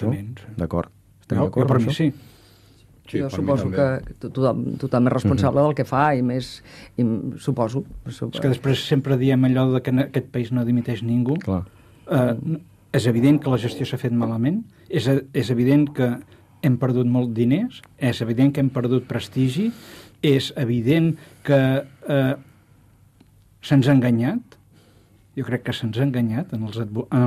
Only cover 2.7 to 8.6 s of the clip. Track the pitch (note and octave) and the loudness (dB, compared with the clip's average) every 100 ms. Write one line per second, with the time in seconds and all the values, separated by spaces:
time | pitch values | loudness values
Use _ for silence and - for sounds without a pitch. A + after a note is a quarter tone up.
2.7 | _ - - - - C3+ - - C3+ - | _ -20 -20 -8 -6 -4 -4 0 0 0
3.7 | F#2 C3+ C3 - - A#2 C3 C3 A2+ B2+ | 0 0 -2 -8 -12 -10 -2 0 0 -4
4.7 | C3+ C3 B2 B2 B2+ A2 C3+ C3+ C#3 D3+ | -4 0 2 4 2 2 2 2 4 2
5.7 | C#3+ C3 C3+ D3+ C3+ B2 B2+ A#2+ - - | 2 -2 2 2 2 0 -4 -6 -14 -20
6.7 | - - - A#2+ A2 - - - B2+ A2 | -20 -12 -2 0 0 -6 -8 -4 -2 -2
7.7 | C3 - - - - A#2 - C#3 B2 | -4 -8 -14 -14 -10 -10 -2 -2 0